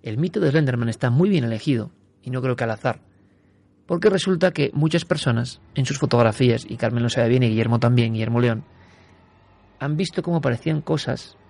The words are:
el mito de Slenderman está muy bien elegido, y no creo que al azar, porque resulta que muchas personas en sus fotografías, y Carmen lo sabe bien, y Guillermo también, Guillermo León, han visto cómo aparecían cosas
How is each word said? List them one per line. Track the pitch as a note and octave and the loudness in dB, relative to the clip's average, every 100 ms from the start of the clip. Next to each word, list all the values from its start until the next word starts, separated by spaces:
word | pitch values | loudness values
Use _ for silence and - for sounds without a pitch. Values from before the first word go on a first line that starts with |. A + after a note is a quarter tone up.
el | - A2 | -6 -4
mito | F3+ G#3 | -2 0
de | E3 | 0
Slenderman | D3 C#3+ A#2+ A#2 | 2 2 0 -4
está | A2 B2+ | -2 0
muy | B2 F#3+ | 2 2
bien | F#3 | 2
elegido, | A#2 A2 - A#2+ G#2+ _ _ _ | 0 -4 -2 -2 -2 _ _ _
y | - | -10
no | B2+ | -4
creo | B2+ B2 | -2 -2
que | |
al | A#2 | -4
azar, | G#2+ B2+ - _ _ _ _ _ _ _ _ - | -2 -4 -4 _ _ _ _ _ _ _ _ -6
porque | E3+ G#3+ | 2 2
resulta | F#3+ - F3+ F#3 | 2 0 2 0
que | F3 C#3+ | 0 -2
muchas | C#3+ D#3 E3 | 0 0 0
personas | - D#3+ - A2+ B2 - - | -2 -2 0 -2 -4 -10 -10
en | - B2+ | -4 -4
sus | - | -2
fotografías, | - A#2+ A#2 G#2+ B2+ A2+ - | 0 4 4 4 2 2 -4
y | A2+ | -4
Carmen | A2+ A#2+ | -2 0
lo | A#2+ | 0
sabe | B2 A#2 | 0 2
bien, | B2+ | 4
y | B2 | 2
Guillermo | A2 A2+ A#2 | 2 2 2
también, | A#2+ B2 A2+ | 4 4 2
Guillermo | A2 A2+ A#2 | -2 0 2
León, | A#2+ A2 - - - - _ _ _ _ _ _ _ _ | 2 0 -8 -20 -20 -20 _ _ _ _ _ _ _ _
han | C#3 D3+ | -4 -2
visto | F#3 - | -2 -4
cómo | F3 E3+ | -2 0
aparecían | C#3+ A#2+ D#3+ D#3 | 0 -2 -2 -4
cosas | - D#3 - - - - | -2 -4 -2 -6 -8 -20